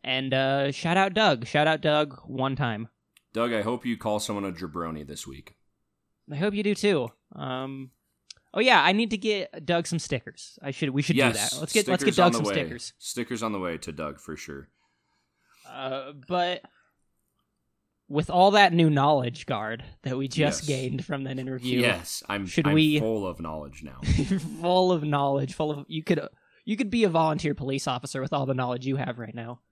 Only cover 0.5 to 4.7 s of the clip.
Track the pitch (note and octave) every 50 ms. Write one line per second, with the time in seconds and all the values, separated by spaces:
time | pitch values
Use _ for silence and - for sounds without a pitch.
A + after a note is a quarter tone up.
0.5 | C3+ C#3 C#3 C#3 C#3 - - E3 F3 F#3+ F#3+ G3 F3+ G#3+ A3 F#3+ D3 A2+ A#2 -
1.5 | - D3 D3+ D#3 D#3 D3 - D3+ D3+ D3+ D3+ C#3+ C3 - - - C3 B2 B2+ C3+
2.5 | C3+ C3+ C#3+ A#2+ G#2+ G#2 A2+ - _ _ _ _ _ _ _ _ - A2+ A#2 A#2+
3.5 | A#2 G#2+ G2 A2+ B2 A#2+ - B2 A#2 - - A2 G#2+ G#2 G#2 - G#2 G2+ G2+ G2
4.5 | F2 E2 F#2 E2